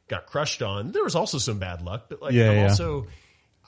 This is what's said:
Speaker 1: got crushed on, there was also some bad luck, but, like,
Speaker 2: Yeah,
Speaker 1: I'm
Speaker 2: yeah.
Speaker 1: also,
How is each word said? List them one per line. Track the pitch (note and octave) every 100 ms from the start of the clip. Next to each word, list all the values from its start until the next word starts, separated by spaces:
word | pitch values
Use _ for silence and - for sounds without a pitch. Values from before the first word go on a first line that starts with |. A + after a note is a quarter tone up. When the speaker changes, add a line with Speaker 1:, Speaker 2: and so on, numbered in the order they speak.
| _
Speaker 1:
got | F2+ -
crushed | C#3+ D3+ -
on, | G#2 G2+ A#2
there | G4
was | E4+ E3
also | G#3+ C#3+
some | A#2+ G2+
bad | F#2 F2
luck, | F2 A2+ -
but, | C#3+
like, | C#3+
Speaker 2:
Yeah, | A#2+ A2
Speaker 1:
I'm | G#2
Speaker 2:
yeah. | G2+
Speaker 1:
also, | G2+ - C3+ G#2 - _ _ _ _